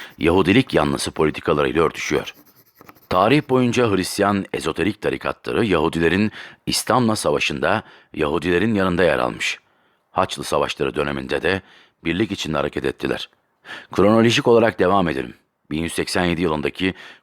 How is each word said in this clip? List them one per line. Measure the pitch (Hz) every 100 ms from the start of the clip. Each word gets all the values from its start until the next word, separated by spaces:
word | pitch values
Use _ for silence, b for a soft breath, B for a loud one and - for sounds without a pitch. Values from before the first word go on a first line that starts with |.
| B B
Yahudilik | 80 90 87 104 123
yanlısı | 82 76 69 -
politikalarıyla | - 78 - - 76 69 69
örtüşüyor. | 80 - - 73 - - - _ _ _ - - -
Tarih | 90 104 147 143
boyunca | 127 123 117 120
Hristiyan | 95 90 - 101 101 95
ezoterik | - 82 78 85 107
tarikatları | 69 65 69 65 - 67
Yahudilerin | 113 85 80 82 82 92 107 B B B -
İslam'la | - - 120 117 110
savaşında | - 71 - 71 73 107 - B B
Yahudilerin | 76 76 82 85 87 110
yanında | 104 95 87
yer | 87 65
almış. | 62 55 - - _ _ _ _ _
Haçlı | - 92 -
Savaşları | 69 76 69 - 71
döneminde | 73 71 69 65 71
de | 78 95 b b b b
birlik | 82 85 107
içinde | 95 76 76
hareket | 71 73
ettiler. | 65 - 69 60 - _ _ _ B B B
Kronolojik | - 98 113 113 117 131
olarak | 117 113 -
devam | 90 101 87
edelim. | 67 60 - _ _ -
Bin | 76
yüz | 82
seksen | - 78 98
yedi | 90 82
yılındaki | 87 78 71 - 92 87 B B